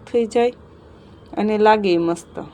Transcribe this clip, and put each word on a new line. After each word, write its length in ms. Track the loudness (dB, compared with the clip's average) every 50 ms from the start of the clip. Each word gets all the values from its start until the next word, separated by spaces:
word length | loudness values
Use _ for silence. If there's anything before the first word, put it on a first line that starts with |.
| -12 -4
થઈ 140 | -4 -2 -2
જાય 260 | 0 0 0 0 0 -4 -8 -16 -20 -20 -20 -20 -20 -20 -20 -20 -20 -20 -20 -20 -12 -8
અને 220 | -4 -2 -2 0 2
લાગે 400 | 4 4 4 4 2 0 0 0
મસ્ત. 420 | 0 -2 -4 -6 -10 -14 -16 -16 -16 -16